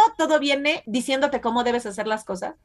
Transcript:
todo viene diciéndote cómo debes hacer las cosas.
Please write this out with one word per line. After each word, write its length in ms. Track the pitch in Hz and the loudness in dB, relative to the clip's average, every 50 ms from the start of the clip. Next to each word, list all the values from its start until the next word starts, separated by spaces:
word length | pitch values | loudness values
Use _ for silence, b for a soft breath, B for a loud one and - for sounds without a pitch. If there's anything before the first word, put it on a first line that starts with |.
| 440 - - - | 6 6 4 2
todo 220 | 320 302 311 302 | 2 2 4 2
viene 440 | 285 285 277 277 285 294 320 - - | 2 2 0 0 0 -2 -2 -2 -4
diciéndote 540 | 220 214 254 233 277 262 269 294 285 269 233 | -4 -4 -4 -2 0 0 0 0 0 0 -2
cómo 240 | - 233 233 240 220 | -2 -2 -2 0 0
debes 220 | 247 233 240 233 | 0 0 -2 -4
hacer 200 | 208 190 214 208 | -6 -8 -6 -4
las 200 | 214 214 220 - | -4 -4 -4 -4
cosas. 300 | - 190 180 - - - - B | -8 -8 -8 -8 -10 -10 -14 B